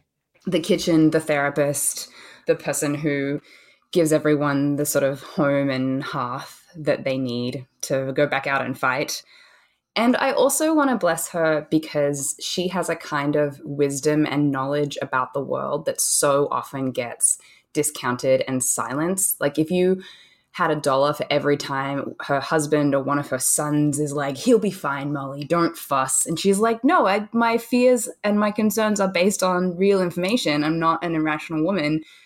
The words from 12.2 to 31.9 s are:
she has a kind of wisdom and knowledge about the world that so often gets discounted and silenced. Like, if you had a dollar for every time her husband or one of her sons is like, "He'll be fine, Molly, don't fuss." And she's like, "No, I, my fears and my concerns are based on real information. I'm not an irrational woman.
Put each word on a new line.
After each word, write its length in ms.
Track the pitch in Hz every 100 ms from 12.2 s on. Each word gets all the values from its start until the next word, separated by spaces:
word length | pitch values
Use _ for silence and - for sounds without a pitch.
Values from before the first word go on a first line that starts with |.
| 131 -
she 280 | - - 180
has 200 | 180 170
a 80 | 165
kind 400 | - 147 143 147
of 240 | 147 139
wisdom 640 | - 143 143 139 151 151 151
and 240 | 143 147
knowledge 440 | 135 139 147 143 -
about 320 | 139 131 127
the 80 | 143
world 440 | 135 135 135 147 151
that 140 | -
so 480 | - - 147 139 143
often 400 | 127 - 135 131
gets 480 | 123 120 - - - - _ _
discounted 680 | 151 147 - 127 123 135 131 131
and 160 | 131
silenced. 760 | 123 - 113 135 170 190 - -
Like, 160 | 143 156
if 140 | 156
you 320 | 180 180 185 - - - _ _
had 180 | - 165
a 60 | 151
dollar 380 | 143 135 147
for 120 | 143 -
every 260 | 143 139 143
time 580 | - 135 139 139 123 -
her 180 | - 139
husband 540 | - 160 147 151 143
or 80 | 139
one 160 | 135 143
of 120 | 147
her 100 | 127
sons 600 | - - 151 147 147 139
is 140 | 147
like, 240 | 147 139 135
"He'll 220 | - 226
be 100 | 196
fine, 440 | - 147 139 143
Molly, 300 | 147 139 143 139
don't 300 | 170 165 -
fuss." 520 | - 135 135 - -
And 120 | 160
she's 200 | 196 196
like, 240 | 226 226
"No, 240 | 269 349 214
I, 200 | 208 208
my 260 | 233 233 233
fears 500 | - 247 247 247 - -
and 160 | 208 208
my 120 | 214
concerns 480 | 208 214 220 214 202
are 120 | 190
based 300 | 196 202 202
on 360 | 185 180 180 175
real 220 | 196 196
information. 640 | 180 175 175 247 165 147
I'm 140 | 151 165
not 260 | 165 165
an 120 | 175 160
irrational 480 | 156 151 - 160
woman. 400 | 165 190 151